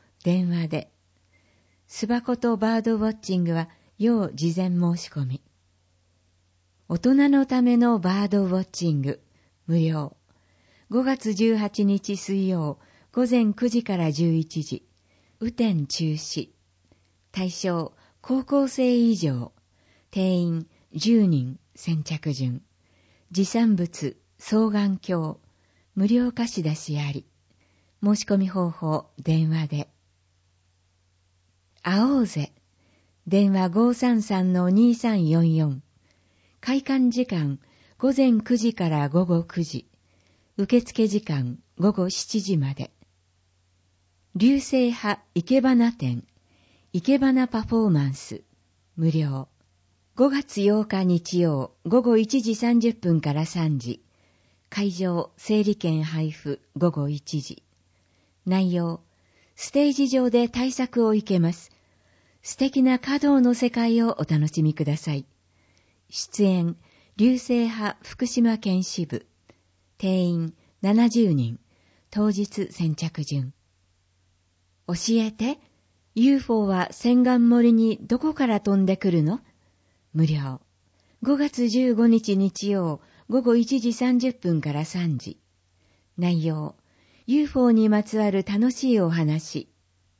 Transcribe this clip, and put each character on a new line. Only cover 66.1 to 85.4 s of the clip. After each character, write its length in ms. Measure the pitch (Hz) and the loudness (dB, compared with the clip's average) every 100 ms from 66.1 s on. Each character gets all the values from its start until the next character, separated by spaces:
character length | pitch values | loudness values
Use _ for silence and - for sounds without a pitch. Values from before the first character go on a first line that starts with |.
| - - - | -12 -10 0
演、 320 | 196 185 170 170 _ _ _ - | 2 2 0 -4 _ _ _ 0
流 220 | 226 254 | 2 2
星 260 | - 240 | 0 0
派 320 | 233 220 208 - | 0 -2 -6 -8
福 240 | - - 247 | -16 -8 -4
島 320 | - 233 220 | 0 0 0
県 240 | 208 185 | 0 -2
支 240 | 185 - 165 | -2 -6 -6
部。 200 | - - _ _ _ _ _ _ _ | -8 -12 _ _ _ _ _ _ _
定 240 | 190 185 | -2 0
員、 320 | 175 170 165 - _ _ | 0 -2 -4 -10 _ _
七 280 | 196 214 233 | 0 4 4
十 220 | 220 214 | 4 2
人。 280 | 147 117 120 _ _ _ _ _ | 2 0 -6 _ _ _ _ _
当 200 | 208 214 | -2 -2
日 420 | 196 208 - 190 | 0 -4 -6 -8
先 220 | - 165 | -4 -4
着 280 | 151 160 - | -4 -6 -8
順。 280 | 143 143 131 - _ _ _ _ _ _ _ _ _ _ _ _ - | -6 -6 -6 -10 _ _ _ _ _ _ _ _ _ _ _ _ -8
教 60 | 175 226 | -6 0
え 200 | 226 220 | 0 0
て、 300 | 220 226 302 _ _ _ _ _ | -2 -4 -4 _ _ _ _ _
ユ 240 | - 254 277 | 2 4 4
ー 0 | |
フ 220 | - 226 | 0 0
ォ 20 | |
ー 20 | 202 | 0
は 220 | 185 180 | 0 -2
千 320 | - 240 247 | -2 2 4
貫 260 | 247 254 233 | 4 4 4
森 240 | 240 233 | 6 6
に 260 | 226 226 214 | 6 4 0
ど 180 | - 247 | -4 -2
こ 160 | 311 | -2
か 140 | 302 254 | 0 0
ら 120 | 208 | 0
飛 160 | 202 196 | 0 2
ん 100 | 185 | 2
で 100 | 190 | 0
く 140 | 190 | 0
る 120 | 170 | 2
の？ 180 | 151 220 - _ _ _ _ _ _ | 0 -2 -10 _ _ _ _ _ _
無 140 | 156 160 | 0 0
料。 340 | 151 139 131 _ _ _ _ _ _ | 0 -4 -10 _ _ _ _ _ _
五 140 | 240 285 | -2 0
月 320 | 294 - 240 | 0 0 0
十 260 | 226 254 | 2 2
五 140 | 220 233 | 4 4
日 280 | 226 226 196 | 4 2 0
日 340 | 196 - 202 | 0 -2 -4
曜、 300 | 196 170 147 - _ _ | -2 -2 -6 -12 _ _
午 140 | 247 | -2
後 140 | 240 240 | 2 2
一 220 | 233 269 | 2 0
時 140 | 226 | -2
三 260 | 226 254 247 | -2 0 2
十 140 | 254 | 0
分 280 | 247 180 160 | -4 -2 -2
か 120 | 147 | -2
ら 120 | 147 | -4
三 340 | 160 180 175 135 | -6 -4 -4 -4
時。 200 | - - | -8 -18